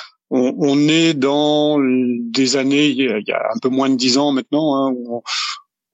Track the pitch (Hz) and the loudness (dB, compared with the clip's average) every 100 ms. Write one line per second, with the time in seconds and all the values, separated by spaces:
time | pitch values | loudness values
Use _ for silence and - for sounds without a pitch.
0 | - _ _ 127 127 - 147 139 151 160 | -14 _ _ 0 0 0 0 2 4 4
1 | 165 151 139 147 151 151 151 147 135 127 | 2 2 0 2 2 2 2 2 2 0
2 | 123 120 117 117 131 139 135 143 151 127 | 0 -2 -2 0 0 0 0 2 2 0
3 | 131 107 98 - - 110 131 131 135 131 | -2 -2 -4 -4 -4 -2 -2 0 0 0
4 | 127 127 147 135 120 143 156 135 135 123 | 0 2 0 -2 -2 -2 0 0 -2 -4
5 | 120 120 - - - - _ _ _ | -8 -10 -8 -8 -8 -10 _ _ _